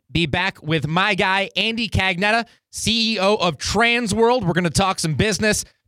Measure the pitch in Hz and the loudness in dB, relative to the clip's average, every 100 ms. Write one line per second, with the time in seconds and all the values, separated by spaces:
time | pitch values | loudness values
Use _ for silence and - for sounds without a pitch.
0 | _ 143 165 175 - - 151 160 147 165 | _ -2 0 0 -2 -4 -2 -2 0 0
1 | 202 196 196 190 196 - 214 226 220 - | 0 0 0 0 -2 -2 -2 -2 -2 0
2 | 190 175 208 226 226 _ _ - - 226 | 0 0 0 0 -2 _ _ -6 -2 0
3 | 220 214 190 214 175 143 - 202 233 233 | 0 0 0 2 0 -2 -4 0 2 2
4 | 233 208 226 247 180 175 175 - 196 190 | 0 2 2 2 0 0 0 0 0 0
5 | 165 143 208 175 214 208 - _ | -2 0 0 2 0 0 -4 _